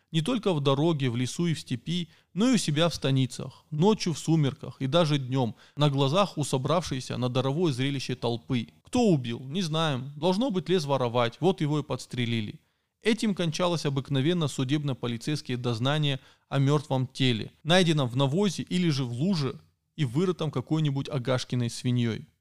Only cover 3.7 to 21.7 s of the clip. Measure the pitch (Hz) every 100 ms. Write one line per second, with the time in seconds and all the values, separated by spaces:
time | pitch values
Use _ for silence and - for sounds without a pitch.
3.7 | 147 190 220 185 147 - 160 143 151 -
4.7 | - 131 165 160 147 127 135 117 - -
5.7 | - 147 139 139 175 202 - 143 131 123
6.7 | 170 - 135 - 120 127 127 131 143 175
7.7 | 120 135 139 - 127 120 117 - 127 110
8.7 | _ - 247 226 156 117 117 131 165 175
9.7 | 156 160 127 131 147 165 185 269 185 160
10.7 | 185 143 135 123 120 120 - 175 185 147
11.7 | 151 - 127 - 123 117 117 104 - _
12.7 | _ _ _ 214 226 226 185 170 151 180
13.7 | 170 151 139 - 139 139 180 151 - 131
14.7 | 156 143 127 120 117 - 151 - 123 123
15.7 | 113 131 151 147 131 - _ - 139 135
16.7 | 147 - 131 127 - 131 110 98 _ 147
17.7 | 185 170 151 123 127 139 156 208 - -
18.7 | 180 175 135 127 120 175 175 135 - _
19.7 | _ _ - 135 127 185 175 160 135 -
20.7 | 156 151 135 135 135 120 127 - 123 120